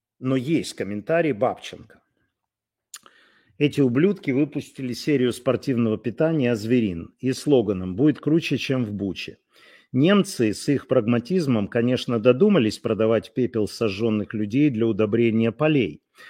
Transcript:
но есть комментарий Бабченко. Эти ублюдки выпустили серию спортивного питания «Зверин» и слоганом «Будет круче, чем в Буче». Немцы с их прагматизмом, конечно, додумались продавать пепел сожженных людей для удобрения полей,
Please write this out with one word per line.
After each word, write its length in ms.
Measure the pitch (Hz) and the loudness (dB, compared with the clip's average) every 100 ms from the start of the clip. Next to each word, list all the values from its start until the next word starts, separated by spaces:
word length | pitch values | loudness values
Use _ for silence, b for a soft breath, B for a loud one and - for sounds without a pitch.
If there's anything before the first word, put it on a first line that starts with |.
| _ _ | _ _
но 180 | 127 135 | -4 -2
есть 380 | 123 160 - | 0 -2 -2
комментарий 580 | - 98 104 101 165 160 | -6 -6 -6 -2 0 0
Бабченко. 680 | 107 120 92 - - - _ _ _ _ _ _ _ _ _ _ - b b b b b - | 0 -2 -2 -10 -18 -20 _ _ _ _ _ _ _ _ _ _ -20 b b b b b -2
Эти 220 | 147 - | 0 2
ублюдки 500 | 135 120 185 196 - | 2 2 2 0 -2
выпустили 640 | 127 147 143 123 - 127 | -2 -2 -4 -12 -10 -10
серию 400 | 120 - 143 123 | -6 -2 0 0
спортивного 680 | 113 - 120 - 120 113 107 | 0 -2 -2 0 0 0 -2
питания 560 | - 104 156 160 123 | -4 -2 0 0 0
«Зверин» 600 | 117 110 123 107 85 82 _ | -2 0 0 0 -4 -10 _
и 140 | 123 | -6
слоганом 640 | 127 - 139 104 95 92 92 | -4 2 2 2 -2 -4 0
«Будет 240 | 147 135 | 0 0
круче, 360 | - 160 - 127 | 0 0 0 -4
чем 280 | - 131 | -2 -2
в 80 | 113 | -4
Буче». 460 | 104 98 82 - - _ b b b b | -4 -6 -6 -12 -18 _ b b b b
Немцы 640 | 127 156 202 185 - 113 | 2 4 4 2 0 0
с 160 | 98 - | 0 -2
их 180 | 135 - | -2 2
прагматизмом, 800 | 127 107 120 120 185 143 117 101 | 2 2 0 0 -2 0 0 0
конечно, 540 | 120 120 127 - 120 | 0 0 0 -2 2
додумались 580 | 113 127 208 196 110 - | 4 6 4 4 2 0
продавать 540 | 113 101 110 113 95 | -2 0 2 0 -2
пепел 340 | - 117 113 101 | -2 -2 -2 -4
сожженных 680 | - 113 98 113 107 101 | -2 -4 -2 -2 -2 -4
людей 340 | 107 104 120 147 | -6 -4 0 0
для 180 | 113 113 | 2 0
удобрения 640 | 101 107 117 117 110 113 | 0 0 2 2 2 0
полей, 520 | - 156 151 98 73 _ B B | 0 0 2 0 -4 _ B B